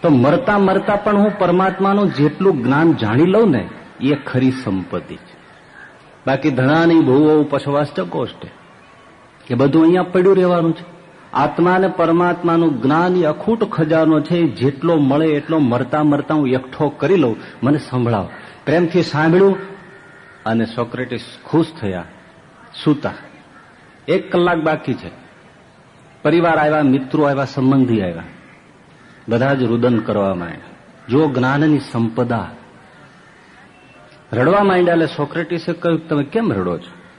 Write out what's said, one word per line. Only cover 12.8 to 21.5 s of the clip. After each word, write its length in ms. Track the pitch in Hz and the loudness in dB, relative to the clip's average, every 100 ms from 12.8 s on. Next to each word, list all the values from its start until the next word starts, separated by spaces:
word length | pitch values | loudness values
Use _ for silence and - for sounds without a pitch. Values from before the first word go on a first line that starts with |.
જ્ઞાન 340 | 127 156 180 180 | 0 0 2 2
એ 80 | |
અખૂટ 400 | 160 151 - 226 | 0 -2 -2 -2
ખજાનો 560 | 208 - 156 160 160 156 | -2 -2 0 2 2 2
છે. 220 | 147 175 | 0 0
જેટલો 540 | 165 117 127 131 156 165 | 0 0 -4 -2 0 2
મળે 300 | 139 147 160 | 2 2 0
એટલો 320 | 147 143 160 | -2 -2 0
મરતા 440 | 135 120 127 151 | 0 0 -2 0
મરતા 320 | 151 143 - | 0 0 0
હું 140 | 156 135 | -2 0
એકઠો 400 | 127 - - 151 | -2 -4 -4 -4
કરી 280 | - 143 190 | -2 0 2
લઉં, 200 | 131 107 - - | 2 -2 -10 -6
મને 160 | 123 147 | -2 -2
સંભળાવો. 520 | - 127 117 113 117 - - - - | -2 -4 0 -2 -4 -12 -20 -12 -2
પ્રેમથી 360 | 156 170 175 | 0 0 0
સાંભળ્યું 540 | 160 147 160 175 196 190 - - - - - - - - 110 | -2 0 2 4 4 2 -8 -18 -20 -20 -20 -20 -20 -12 -4
અને 200 | 113 110 | -2 -2
સોક્રેટિસ 540 | - 117 123 123 120 - - | -4 -8 -8 -8 -8 -10 -20
ખુશ 220 | - | -2